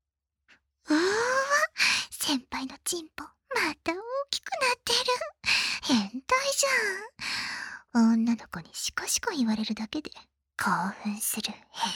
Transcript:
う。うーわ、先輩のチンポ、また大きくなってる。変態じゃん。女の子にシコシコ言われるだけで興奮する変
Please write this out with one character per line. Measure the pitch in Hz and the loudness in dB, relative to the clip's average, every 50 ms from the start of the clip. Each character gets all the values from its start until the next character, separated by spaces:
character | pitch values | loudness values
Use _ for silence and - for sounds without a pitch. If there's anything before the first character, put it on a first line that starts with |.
| _ _ _ _ _ _ _ _ _ _ - _ _ _ _ _ _ - | _ _ _ _ _ _ _ _ _ _ -20 _ _ _ _ _ _ 2
う。 | 302 | 2
う | |
ー | |
わ、 | 311 349 381 415 440 466 494 523 539 554 554 571 605 622 640 - - - - - - - - | 4 4 2 2 2 2 2 2 2 2 4 4 2 2 2 0 0 2 2 2 0 -2 -4
先 | - - - - 294 254 - _ | -6 -6 -2 0 0 0 -2 _
輩 | - 262 262 | -8 -8 -8
の | 262 277 - _ | -8 -10 -8 _
チ | - 349 349 | -6 -4 -4
ン | 320 - _ | -6 -10 _
ポ、 | - 294 | -16 -16
ま | - _ _ _ _ 539 453 392 320 302 - | -16 _ _ _ _ 0 2 2 2 -2 -2
た | _ 339 | _ -4
大 | 339 381 440 466 508 554 571 - | -4 -4 -6 -4 -4 -4 -2 -2
き | - - | -4 -4
く | - - | -2 -6
な | 784 640 539 494 494 | -2 0 2 0 0
っ | - _ | 0 _
て | - | 0
る。 | 480 480 508 - 494 - 659 605 - _ - - - - - - - - | 0 0 2 0 0 -2 -2 -8 -10 _ -2 0 0 2 2 0 -4 -4
変 | - - 269 226 196 202 226 262 | 0 2 2 2 2 -2 -6 -10
態 | - - 508 523 554 554 | -2 0 0 2 2 0
じ | 554 - 554 554 523 494 440 403 381 392 415 494 - - - - - - - - - - - - - - - _ - | 2 2 2 2 4 2 2 0 -2 -4 -8 -12 -12 -10 -8 -6 -6 -6 -6 -6 -8 -8 -10 -10 -12 -14 -16 _ 4
ゃ | 233 | 6
ん。 | 226 226 233 | 6 8 6
女 | 226 226 240 233 | 6 4 2 0
の | - - - | 0 -2 -8
子 | - 175 | -10 -10
に | 160 - | -10 -10
シ | - - - - - | -10 -6 -6 -4 -4
コ | - - | -4 -2
シ | - - - | -2 -2 0
コ | - 466 381 | 0 -2 0
言 | 285 240 | 2 2
わ | 220 214 | 2 2
れ | 214 220 | 0 -2
る | - 214 | -4 -4
だ | - 220 - | -6 -6 -6
け | - 302 | -6 -8
で | - - - - - _ _ _ _ _ _ | -8 -8 -14 -16 -20 _ _ _ _ _ _
興 | - - - 180 - 180 196 - - | -2 2 2 2 2 0 -2 -4 -4
奮 | - 208 208 214 | -6 -6 -6 -4
す | - - - 226 | -4 -4 -4 -4
る | - - 208 - - _ | -6 -8 -10 -12 -18 _
変 | - - - 202 - | -6 -4 -4 -4 -4